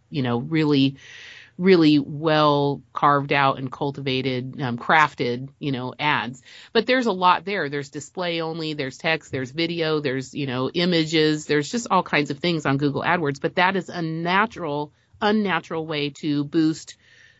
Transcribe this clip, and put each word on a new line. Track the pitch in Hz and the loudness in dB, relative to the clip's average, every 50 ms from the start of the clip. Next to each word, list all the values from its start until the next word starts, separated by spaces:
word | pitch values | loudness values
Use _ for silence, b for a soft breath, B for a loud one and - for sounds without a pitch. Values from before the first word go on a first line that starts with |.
| _ - | _ -10
you | - 156 | -6 -4
know, | 131 123 120 120 | -2 0 0 -2
really, | 120 156 160 160 156 147 147 139 135 135 139 B B B B B B B B B B B B - | -2 -2 0 2 2 4 4 4 4 2 0 B B B B B B B B B B B B 0
really | 180 190 185 175 165 151 151 147 | 4 6 6 6 6 6 6 4
well | - - 156 143 156 165 156 151 151 151 147 143 143 143 143 139 - _ | 2 0 -4 -4 0 2 4 4 4 4 4 4 2 0 -2 -4 -8 _
carved | - - - 147 143 143 139 139 151 | -6 0 2 4 4 4 2 2 2
out | 143 139 135 - - | 2 4 2 2 0
and | 135 127 | -4 -10
cultivated, | - - 151 143 139 147 139 139 131 131 131 135 127 123 127 131 131 - | -8 -6 -6 -6 -6 -4 -4 -2 -2 -2 -2 -2 -2 -4 -4 -6 -6 -6
um, | 147 123 120 117 | -4 -4 -4 -4
crafted, | - - 180 160 151 143 - - 143 120 120 123 131 139 - - | 0 2 4 4 4 4 2 -2 -4 -2 -4 -4 -6 -10 -12 -8
you | 156 147 | -6 -4
know, | 135 120 127 127 - - | -4 -4 -4 -8 -6 -4
ads. | 143 151 147 123 107 117 135 - B B B B B B | -2 0 0 0 -2 -4 -8 -12 B B B B B B
But | B 233 226 | B 0 2
there's | 240 254 262 247 233 | 2 2 2 2 0
a | |
lot | 190 185 180 180 175 - 165 | 0 2 4 2 2 2 0
there. | 190 208 196 156 143 | -4 -4 -4 -4 -4
There's | 143 143 139 - | -6 -6 -8 -8
display | - 151 - - - 185 180 175 170 165 | -10 -14 -14 -12 -8 -6 -4 -4 -2 -4
only, | 160 160 160 170 160 156 156 | -4 -4 -6 -6 -6 -6 -4
there's | 151 135 131 131 - | -6 -6 -8 -8 -6
text, | - 165 160 165 - - | -2 -2 -2 -2 -4 -6
there's | - 135 131 123 | -8 -6 -6 -6
video, | 131 156 165 165 175 170 160 156 156 151 | -4 -4 -4 -2 -2 -2 -2 0 0 0
there's, | 147 139 127 135 131 - - | 0 -2 -2 -4 -6 -8 -8
you | - 143 | -6 -4
know, | 135 123 127 131 131 | -4 -2 -2 -2 -2
images, | - 175 175 180 175 165 160 156 165 160 156 156 156 151 151 - | 0 0 0 2 2 2 2 2 2 2 4 4 2 0 0 0
there's | 151 147 143 143 | 0 0 0 -2
just | - 240 233 - | -4 -6 -2 0
all | 202 185 170 | 0 0 2
kinds | - - 151 147 147 | 2 0 0 0 0
of | 147 143 | -2 -4
things | - 175 170 160 - 147 | -2 -2 -2 0 0 0
on | 139 139 | 0 2
Google | 147 143 135 135 | 0 0 0 0
AdWords. | - - 170 180 160 143 139 - | 0 0 0 0 0 -2 -4 -4
But | - 160 - | -4 -4 0
that | - 180 185 190 | 2 2 2 2
is | 190 - - | 0 -4 -4
a | 160 175 | -6 -6
natural, | 165 160 160 165 170 170 180 196 214 226 - 156 175 151 143 147 147 151 _ _ _ _ _ - | -6 -4 -4 -4 -2 0 2 2 0 0 -2 -8 -6 -6 -4 -4 -6 -6 _ _ _ _ _ 0
unnatural | 226 208 214 220 208 196 170 165 - - 175 165 160 160 | 2 2 4 4 2 2 0 -2 -2 -4 -6 -6 -4 -4
way | 160 147 143 147 | -4 -2 -4 -4
to | 143 - - 156 147 147 147 | -4 -4 -2 -2 0 0 0
boost, | 143 143 170 160 156 160 156 - - - b b b b b b b b b | 0 2 2 2 2 0 -2 -8 -18 -20 b b b b b b b b b